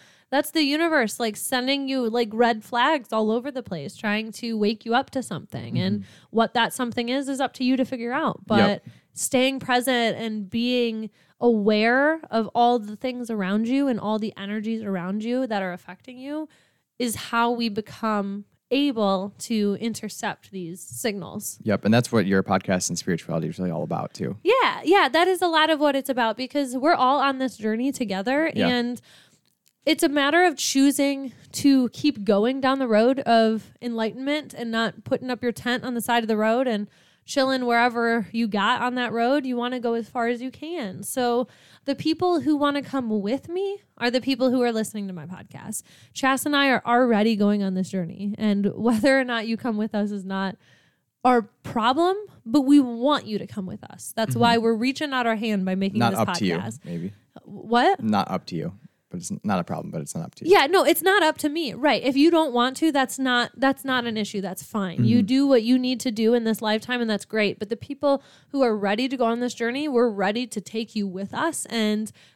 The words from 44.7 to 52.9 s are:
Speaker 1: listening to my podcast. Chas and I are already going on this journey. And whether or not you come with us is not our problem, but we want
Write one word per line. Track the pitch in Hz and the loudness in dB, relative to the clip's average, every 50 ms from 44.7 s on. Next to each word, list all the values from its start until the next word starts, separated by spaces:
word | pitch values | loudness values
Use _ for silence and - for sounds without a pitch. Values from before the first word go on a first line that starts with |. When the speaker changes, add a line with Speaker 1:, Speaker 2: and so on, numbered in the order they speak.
Speaker 1:
listening | 226 220 214 - - 214 202 | 0 -2 -4 -4 -6 -8 -8
to | 190 180 | -8 -10
my | 170 147 | -10 -12
podcast. | 170 180 - - - - - - - 220 - - _ - - - _ | -12 -14 -16 -16 -16 -16 -16 -12 -10 -10 -12 -12 _ -20 -20 -20 _
Chas | - - - 262 269 262 - | -8 0 2 2 2 2 0
and | 294 294 | 0 2
I | 277 277 269 | 4 4 4
are | 254 - - | 4 2 2
already | - 240 240 254 233 226 202 214 233 220 | 2 4 4 6 6 4 4 4 2 2
going | 202 208 208 208 208 | 4 2 2 2 2
on | 196 190 185 | 0 -2 -2
this | 185 190 - | -2 -2 -2
journey. | - 190 170 165 - - 202 202 202 | -4 -6 -6 -6 -8 -8 -8 -6 -4
And | - 220 214 202 202 202 208 - | -2 0 0 2 2 0 -2 -2
whether | - 214 233 240 214 202 277 269 269 | 0 0 2 2 4 4 4 4 4
or | 262 | 2
not | 247 240 233 214 | 0 -2 -4 -2
you | 226 226 | -2 -4
come | 208 - 247 220 | -2 -2 -4 -2
with | 208 214 208 - | -2 -2 -2 -2
us | 208 208 202 | -2 -2 -2
is | 208 202 185 | -4 -6 -8
not | 190 190 190 196 190 - _ _ _ _ _ _ _ _ _ _ _ _ _ - | -6 -4 -4 -4 -4 -6 _ _ _ _ _ _ _ _ _ _ _ _ _ 2
our | 254 254 240 | 4 4 4
problem, | 202 - _ _ - - - 233 214 240 262 302 339 359 381 415 415 - - - - | 2 -2 _ _ -12 -6 -2 0 2 2 2 4 2 2 0 -2 -6 -12 -18 -16 -8
but | 226 226 294 | 0 0 2
we | 262 269 294 285 | 4 6 6 6
want | 262 247 | 6 4